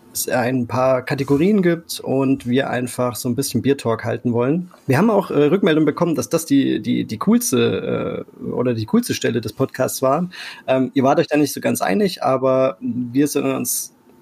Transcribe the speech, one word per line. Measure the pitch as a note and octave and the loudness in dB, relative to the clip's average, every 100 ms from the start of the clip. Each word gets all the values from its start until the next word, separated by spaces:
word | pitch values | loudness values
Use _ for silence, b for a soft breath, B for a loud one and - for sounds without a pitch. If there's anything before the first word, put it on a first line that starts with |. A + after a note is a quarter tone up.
| - | -14
es | - - | -10 -4
ein | B2 A#2 C3 A#2 | -2 0 -2 -2
paar | C3 C3 C3 | 0 2 2
Kategorien | - C#3 C#3 C#3+ F3+ G#3 | -2 -4 0 2 4 4
gibt | F3 E3+ - - | 2 0 -4 -12
und | - C3 C3+ C3+ A#2+ | -2 0 2 0 0
wir | B2+ C3+ | 0 0
einfach | A#2 B2 - B2 A2+ | -2 -4 -2 -2 -2
so | B2+ | -4
ein | |
bisschen | A#2 C#3 A#2+ | -2 0 0
Biertalk | B2+ C#3 A#2 A2 | 2 0 0 -2
halten | A#2 A2+ B2 | -2 -4 -2
wollen. | A#2 B2 E3 F3+ - - | 0 2 0 -2 -12 0
Wir | C3 | 2
haben | A3+ | 4
auch, | G3+ E3 | 2 0
äh, | C#3+ | 2
Rückmeldung | D3 F#3+ F#3+ D#3 D3+ | 4 4 4 4 2
bekommen, | - F3 | 2 0
dass | C3+ A#2+ | 0 -2
das | - | -2
die, | - C#3 C3 B2+ | 2 2 2 0
die, | A2+ B2 - | -2 -2 -2
die | A2+ | -4
coolste, | - A#3+ - B2 A#2 G2 - A#2+ A#2 - - - | 2 2 2 2 2 0 -4 -4 -4 -8 -12 -12
äh, | - | -8
oder | - B2+ | -2 -2
die | A2+ G#2+ | -2 0
coolste | A#3 A#3+ | 0 0
Stelle | A#2+ C3 A#2+ | -2 -2 -2
des | A2 | -6
Podcasts | - C3+ - B2+ - | -4 -4 -2 -4 0
war. | C3 D3 F3+ B B B - | 2 2 0 B B B -2
Ähm, | C3 B2 | 0 0
ihr | C#3+ | 2
wart | C3+ D#3+ | 2 2
euch | D3 | 2
da | D3+ | 2
nicht | D3 | 0
so | - | -2
ganz | - A#2+ | -2 -2
einig, | - G3+ G3 - | 0 0 0 0
aber | C3 C3 C3 C3 C3 - | -2 0 2 2 2 -2
wir | B2+ A#2 A#2+ B2+ D3 | -6 -4 -2 0 0
sind | C#3+ C3+ | 0 -2
uns, | C3 B2 - - _ _ - | -2 -4 -6 -8 _ _ -20